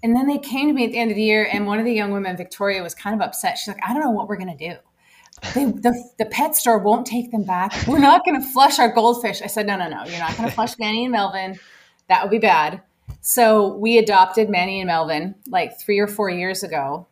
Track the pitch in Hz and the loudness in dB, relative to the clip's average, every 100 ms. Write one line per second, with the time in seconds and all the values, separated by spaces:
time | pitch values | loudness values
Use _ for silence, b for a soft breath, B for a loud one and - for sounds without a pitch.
0 | 233 240 269 285 285 262 294 277 233 226 | 2 2 2 -2 -4 -2 0 0 -2 0
1 | 233 202 220 214 208 202 208 208 226 220 | -2 0 2 2 0 -2 -2 -2 0 0
2 | 202 202 190 180 175 - 202 190 175 - | -2 -4 -6 -8 -12 -4 -4 -2 -6 -10
3 | 202 214 - - 185 - - 196 185 262 | -6 -4 -4 -4 -6 -4 -10 -8 -4 -2
4 | 302 214 185 202 185 151 156 170 _ _ | -2 -2 -4 -8 -10 -10 -12 -14 _ _
5 | b b b b - 240 277 - 240 240 | b b b b -8 -2 -2 0 0 -2
6 | - _ 214 226 302 311 254 220 202 233 | -8 _ -6 -2 -2 0 2 2 4 0
7 | 247 233 240 220 190 180 190 - - 294 | 0 -6 -4 -6 -2 -2 -2 -4 -2 4
8 | 277 339 359 294 - 254 277 285 240 233 | 8 6 6 -2 -2 4 4 6 2 4
9 | 226 240 226 196 196 214 208 196 170 156 | 4 2 -2 -6 -8 -6 -4 -4 -4 -8
10 | - 170 165 - 233 - 233 - 214 220 | -12 -8 -6 -4 -6 -2 -4 -4 -4 -2
11 | 247 233 196 190 190 190 b b b b | -2 0 -2 -4 -8 -10 b b b b
12 | _ 180 196 220 214 165 151 180 _ _ | _ 0 2 2 4 4 2 -4 _ _
13 | - - - - 226 214 202 202 220 233 | -20 -12 -4 4 6 6 4 0 4 4
14 | 214 196 185 - 214 185 185 190 185 165 | 6 6 4 4 0 0 -2 -4 -2 -2
15 | 160 156 175 196 - 185 160 - - 202 | 0 -4 -6 -10 -4 -2 -2 -8 -2 0
16 | 202 208 202 180 180 202 190 160 139 151 | 0 -2 -2 -2 -4 -6 -6 -6 -4 -6
17 | 175 | -10